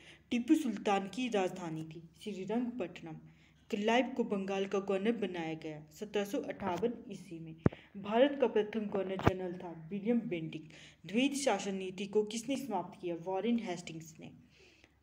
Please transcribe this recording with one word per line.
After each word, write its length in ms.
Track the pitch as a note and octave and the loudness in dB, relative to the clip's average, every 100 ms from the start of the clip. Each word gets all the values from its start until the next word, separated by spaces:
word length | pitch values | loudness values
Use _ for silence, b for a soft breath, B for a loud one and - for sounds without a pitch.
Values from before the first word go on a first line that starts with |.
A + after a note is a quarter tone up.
| B B - | B B -2
टीपू 240 | A#3+ A#3+ D#4 | 0 6 6
सुल्तान 520 | C4+ G3 - G3 G3 | 6 0 4 4 2
की 200 | - B3+ | -2 0
राजधानी 560 | G#3 F#3 F#3 E3+ D#3+ | 2 2 0 -6 -6
थी 200 | D#3+ E3 - - | -6 -10 -16 -12
श्रीरंगपट्टनम। 920 | G#3+ F#3+ F#3+ A3+ A#3+ - F3 - E3 D#3 - B B B - | -8 -6 0 0 0 -2 -6 -6 -12 -12 -14 B B B -6
क्लाइव 360 | G#3+ G#3 A#3+ B3 | 0 4 4 4
को 180 | - | 2
बंगाल 420 | A3+ G3+ F#3+ G3 G3 | 0 0 0 0 0
का 140 | G3+ | 0
गवर्नर 320 | G3 G3 G3+ | 0 0 2
बनाया 420 | A#3 G3 F3+ D#3+ | 2 0 -2 -4
गया 300 | D#3+ D#3+ D3+ D3+ - | -4 -6 -10 -12 -12
सत्रह 240 | G#3+ G#3 | -4 -2
सौ 140 | G3+ C4 | 0 -2
अट्ठावन 540 | - F#3+ G3 F3 A#3 A#3+ - | -4 -4 -2 0 0 -2 -8
ईस्वी 280 | G3 - E3 | -12 -10 -12
में। 160 | D#3+ D#3+ B B B G3+ | -12 2 B B B -12
भारत 400 | G3 A3+ C#4+ C#4 | 0 6 6 6
का 60 | A#3+ | 2
प्रथम 320 | A3 G#3 A3+ | 4 0 -2
गवर्नर 360 | G#3 G3+ F#3+ F#3+ | -2 -2 -2 2
जनरल 380 | - F#3 F#3 | 2 2 -4
था 340 | F3+ F3+ E3 D#3+ | -6 -8 -10 -6
विलियम 300 | G3+ G3+ A#3+ | -4 2 2
बेंटिंग। 420 | - F3 D#3+ D#3 - B B B D#3+ | 2 -4 -4 -8 -12 B B B -4
द्वैत 280 | G#3 C#4 | 2 2
शासन 420 | C#4 B3+ G3+ G3 F#3+ | 2 2 2 0 -2
नीति 300 | F#3 F#3+ G3+ | -4 -6 0
को 180 | G#3 | 2
किसने 320 | G#3 A#3 B3 C4 | 2 -2 -2 -2
समाप्त 460 | - G3 E3+ - | -2 -4 -4 -6
किया? 140 | F3+ E3 | -4 -4
वॉरेन 440 | E3+ F#3+ G#3+ A#3 | -2 0 2 2
हेस्टिंग्स 560 | F#3+ F3 - D#3+ D#3+ - | 0 -4 -6 -12 -12 -16
ने। 120 | D#3 - b b b b b b | -18 -18 b b b b b b